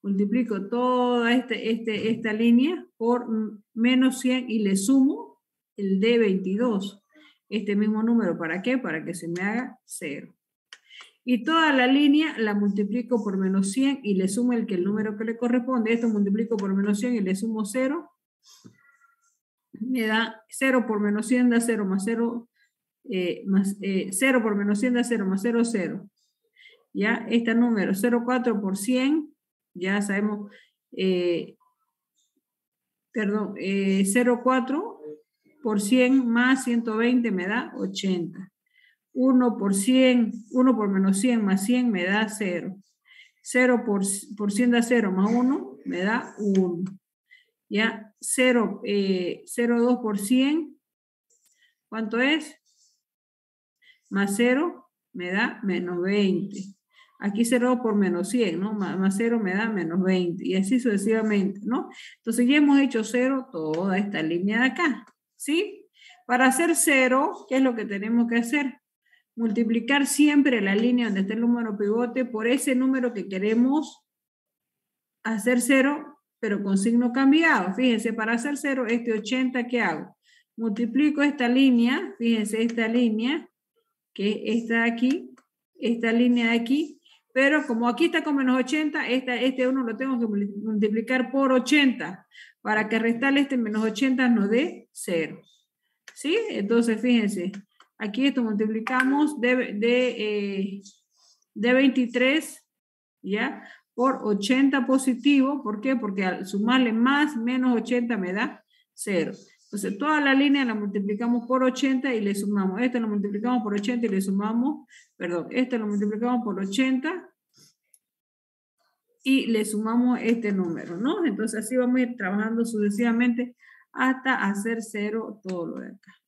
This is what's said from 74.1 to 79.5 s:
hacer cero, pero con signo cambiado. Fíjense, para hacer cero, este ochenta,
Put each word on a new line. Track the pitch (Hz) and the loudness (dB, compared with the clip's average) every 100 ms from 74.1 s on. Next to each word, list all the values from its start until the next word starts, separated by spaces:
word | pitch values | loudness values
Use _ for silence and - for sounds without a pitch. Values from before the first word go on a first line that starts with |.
| _ _ _ _ _ _ _ _ _ _ _ | _ _ _ _ _ _ _ _ _ _ _
hacer | 220 220 214 247 | -6 -2 0 0
cero, | 240 269 269 294 - - _ _ | 4 2 2 -2 -10 -20 _ _
pero | 220 202 | -4 -2
con | 196 196 | 0 0
signo | 233 233 240 | 2 2 2
cambiado. | 240 269 302 330 254 185 | 2 4 6 4 2 0
Fíjense, | 190 254 220 226 | 0 2 2 -2
para | 226 220 | -4 -2
hacer | 233 285 285 | -2 -2 -4
cero, | 285 262 220 | -2 -2 -2
este | 233 233 | -2 -2
ochenta, | 220 214 254 254 | -4 -2 -2 0